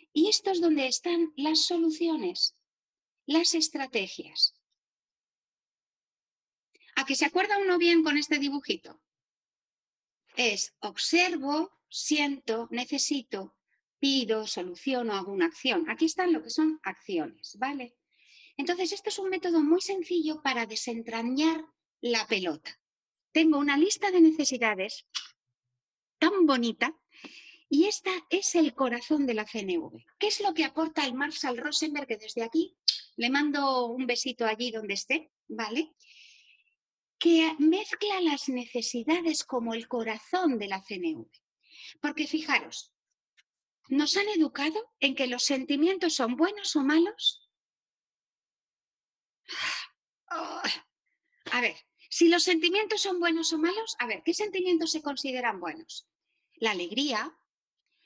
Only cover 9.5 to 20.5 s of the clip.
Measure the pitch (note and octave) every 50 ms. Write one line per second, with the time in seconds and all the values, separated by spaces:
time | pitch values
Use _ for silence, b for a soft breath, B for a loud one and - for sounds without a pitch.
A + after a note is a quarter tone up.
9.5 | _ _ _ _ _ _ _ _ _ _ _ _ _ _ _ _ - - B3 A3+
10.5 | G3+ G3 - - _ _ - G#3 G3 - - - D#4+ E4+ F4+ F#4 F4 C#4 C4 C#4
11.5 | D4 D#4 F4 G4 _ _ _ _ - - - - D4+ D4 D4 C#4+ C#4 C#4 - -
12.5 | A3 A3+ A3+ - - A#3+ B3 - D4 C4+ - - D4+ C#4 A#3 _ - G3 F#3+ -
13.5 | _ _ _ _ _ _ _ _ _ _ - C#4 C4+ C4+ A#3+ G3+ A3 A3 G#3+ G#3+
14.5 | - - F3+ F#3 F3 - - C#4 C4 B3 A#3 A3+ G3+ F#3+ F3+ G3 G3 G3 E3 E4
15.5 | - - - C4 A3 F#3+ E4 D4+ - - E4 D#4+ - - F#4 F4+ D#4+ A#3+ - -
16.5 | - - D#4 D#4 D#4 D#4 - F#3+ F#3 - _ - F#3+ E3 D3 - - _ - -
17.5 | - G3+ B3 C#4 D4 C4+ B3 A#3+ _ _ _ b b b b b b b b b
18.5 | b - C#4 E4+ F4 F4 F#4+ E4 G4+ - - G#4+ G4+ - F#4+ F#4+ F#4 F4 - F4+
19.5 | E4 D#4+ C#4+ D4 E4 F#4 - - G4+ F#4+ D#4+ - F4 E4+ D4+ D#4 D#4 D4+ - C4+